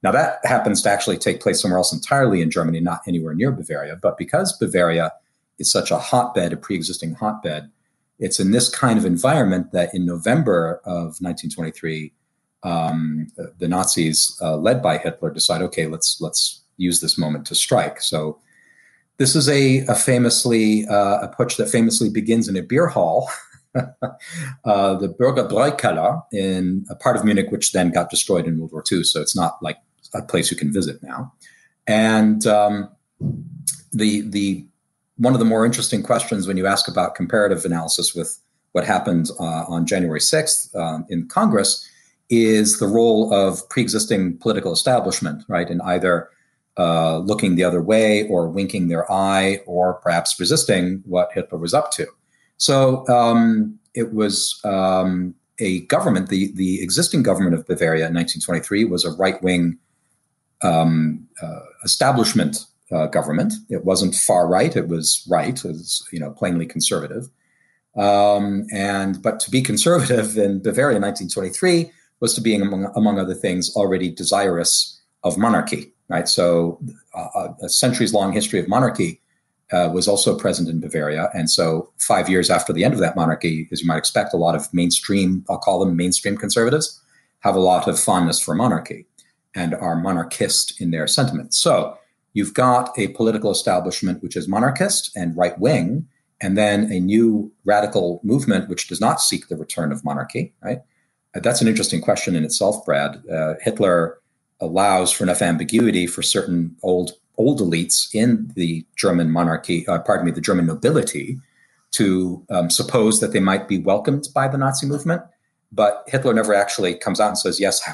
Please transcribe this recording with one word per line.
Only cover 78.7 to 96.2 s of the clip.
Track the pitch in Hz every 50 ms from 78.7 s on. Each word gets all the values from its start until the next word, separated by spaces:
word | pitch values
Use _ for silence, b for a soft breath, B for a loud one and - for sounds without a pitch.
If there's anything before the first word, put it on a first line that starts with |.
| 107 127 - - - - 180 170 170 _ _ _ _ _ _ _ _ _ _ -
uh, | 90 90 87 85
was | - 113 - 107
also | 101 98 - 107 95
present | - - 98 80 - 85 80
in | 82 80
Bavaria. | 78 76 80 80 76 73 76 80 87 - -
And | 90 80 78
so | - - 85 80 80 82 - - _ -
five | - - 104 92 85 95
years | 92 90 87 87
after | 90 82 - -
the | 85 82 95
end | - -
of | 98
that | 90 82 -
monarchy, | 85 82 80 - - - 85 80 80 80 -
as | 87 80
you | 82
might | 85 78 80
expect, | - - - 113 - -
a | - 85
lot | 85 85 82
of | 78 - -
mainstream, | - 87 87 87 - - - - 98 101 95 92 95 90 - -
I'll | 92 -
call | - 104 92 90
them | 95 92 85
mainstream | 85 87 90 90 - - 101 101
conservatives, | - - 95 - 120 113 123 143 156 156 - - b b b b b b b b b
have | - 101 92
a | 95
lot | 92 90 90 87 -
of | 101 82 -
fondness | - - 95 90 87 82 78 -
for | - - 78
monarchy | 92 123 120 - - - - - - - _ _ b b b b b b _ -
and | 95 87 82 -
are | - 98 85 82
monarchist | 82 87 95 90 85 82 - - - 107 - - - - - - -
in | 95 85
their | 82 80 -
sentiments. | - - 151 131 131 110 104 - - - -
So | - 170 127 - - - B B B B B B B _
you've | - 107 98 - -
got | - 127 127 123 123 123 - - 120
a | 101 95
political | - - 113 113 107 104 113 104
establishment | 92 - - 110 90 90 87 92 - - - 92 87 -
which | 95 85 -
is | 90 78 90
monarchist | 98 110 120 139 135 - 185 202 - - - - -
and | 101 85 85 80
right-wing, | 85 90 - - - 101 135 - 87 85 95 127 156 165 _ _ _